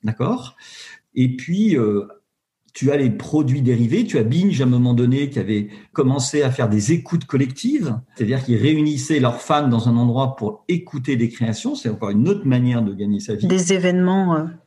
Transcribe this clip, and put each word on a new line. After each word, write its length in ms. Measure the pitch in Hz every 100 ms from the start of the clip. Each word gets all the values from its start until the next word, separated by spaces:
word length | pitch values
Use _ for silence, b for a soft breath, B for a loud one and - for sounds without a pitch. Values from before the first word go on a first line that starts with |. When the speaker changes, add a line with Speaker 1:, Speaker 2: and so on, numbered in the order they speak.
Speaker 1:
d'accord ? 520 | - - 147 247 - - B B B B _ 131
Et 200 | 127 127
puis, 400 | 160 190 220 143
euh, 300 | 107 101 98 - _ _ _ _ _
tu 180 | - 131
as 60 | 143
les 120 | 127
produits 540 | 104 - 151 131 139
dérivés. 420 | 127 117 117 190 214
Tu 140 | 143
as 40 |
Binge 380 | 110 165 196 135
à 20 |
un 40 | 127
moment 260 | 123 123
donné 360 | 120 123 135 143
qui 100 | 120
avait 300 | 95 104 104 B B
commencé 520 | - 131 139 123 147
à 80 | 135
faire 180 | 131 110
des 220 | 107 104
écoutes 340 | 170 - 175 -
collectives, 720 | 135 131 135 240 294 151 113 - -
c'est-à-dire 280 | 107 131
qu'ils 140 | 127 110
réunissaient 640 | 135 156 151 139 131 151
leurs 220 | 123 -
fans 260 | - 147 139
dans 220 | 117 123
un 80 | 120
endroit 380 | 120 123 131 -
pour 280 | 107 104 -
écouter 480 | 175 175 139 127 127
des 140 | 117
créations. 460 | - 117 104 254 294
C'est 140 | 117
encore 220 | 104 101
une 180 | 104 156
autre 160 | 202 135
manière 380 | 123 123 120
de 100 | 104
gagner 260 | 95 104 101
sa 160 | - 104
vie. 120 | 175
Speaker 2:
Des 260 | 185 175
événements, 600 | 190 180 180 180 196 185 156
euh. 100 | 160 170